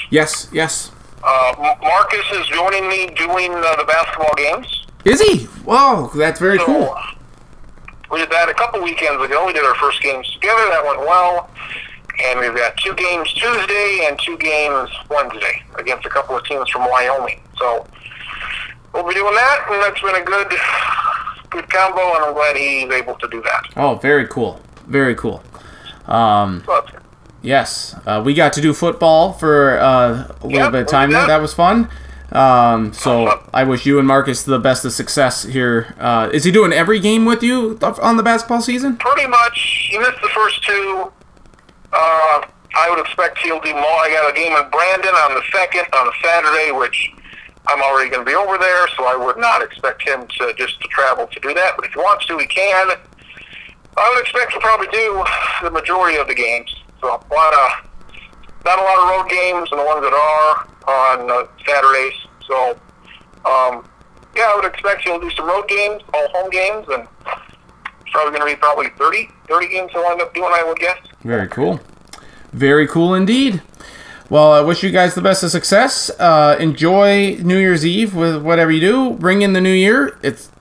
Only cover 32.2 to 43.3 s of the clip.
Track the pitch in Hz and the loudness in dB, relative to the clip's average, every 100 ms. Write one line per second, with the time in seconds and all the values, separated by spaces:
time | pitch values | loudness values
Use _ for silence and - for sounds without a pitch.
32.2 | - - 135 123 117 113 107 - - 120 | -4 2 6 6 6 2 -2 -4 0 2
33.2 | 113 104 - - 131 127 139 139 135 135 | 2 0 -2 0 0 0 2 4 4 4
34.2 | 143 127 - 131 117 - 131 - 131 - | 2 -2 -2 0 2 0 -2 -6 -4 0
35.2 | 131 - - 131 123 117 113 - 120 117 | 0 0 -4 -2 0 0 -2 -4 -2 0
36.2 | 110 147 156 190 190 156 165 220 202 226 | 0 0 4 4 4 4 2 2 2 2
37.2 | 226 226 233 254 226 220 214 208 226 226 | 2 2 2 0 -2 -2 -4 0 2 2
38.2 | 226 226 226 240 233 247 277 240 247 285 | 2 0 0 -2 -2 -2 -2 -2 0 0
39.2 | 269 240 233 - - - - 202 247 - | 2 4 4 0 -2 -2 -4 -2 -2 -2
40.2 | 202 - 202 - - 403 392 381 370 - | -2 0 0 0 -2 -2 -2 -6 -8 -12
41.2 | - - - - _ _ - 180 160 160 | -20 -20 -20 -20 _ _ -4 0 2 2
42.2 | 160 151 - - - - 170 170 151 - | 2 2 -2 -12 -6 -2 0 0 -4 -2
43.2 | 170 | -2